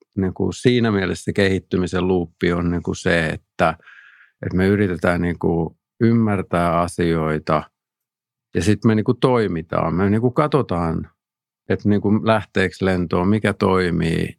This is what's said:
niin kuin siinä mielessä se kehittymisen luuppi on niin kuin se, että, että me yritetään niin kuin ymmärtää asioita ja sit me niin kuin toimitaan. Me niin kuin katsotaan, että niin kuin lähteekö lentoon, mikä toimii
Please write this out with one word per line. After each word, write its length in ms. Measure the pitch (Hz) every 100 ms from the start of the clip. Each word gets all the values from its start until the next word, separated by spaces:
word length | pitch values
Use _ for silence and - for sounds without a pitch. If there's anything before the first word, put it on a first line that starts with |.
| _ -
niin 160 | 95
kuin 200 | 92 92
siinä 380 | 90 123 123 113
mielessä 320 | 101 92 82
se 100 | -
kehittymisen 760 | - 98 95 - 95 90 92 92
luuppi 460 | 92 85 - 90
on 180 | 85 85
niin 120 | 87
kuin 120 | 87 90
se, 300 | 92 85 80
että, 480 | 78 - - 85 80 - - - - _ _ -
että 120 | 87
me 100 | 95
yritetään 540 | 101 101 87 90 87
niin 180 | 87 82
kuin 380 | 87 82 80 - _ -
ymmärtää 800 | 113 117 110 98 - 87 85 85
asioita 840 | 87 - 85 82 78 78 - 78 - _ _ _ _ _ _ _ _ -
ja 80 |
sit 220 | 87 101 117
me 100 | 107
niin 80 |
kuin 160 | 104 123
toimitaan. 720 | 135 123 104 85 82 85 82 82
Me 140 | 98
niin 120 | 107
kuin 120 | 120
katsotaan, 760 | - 151 147 117 87 85 82 82 _ _ _ _ _ -
että 200 | 98 101
niin 120 | 104
kuin 260 | 101 107 104
lähteekö 480 | 110 98 - 95 -
lentoon, 460 | 95 92 87 90 92
mikä 260 | 107 104
toimii 840 | 95 98 92 90 85 82 82 82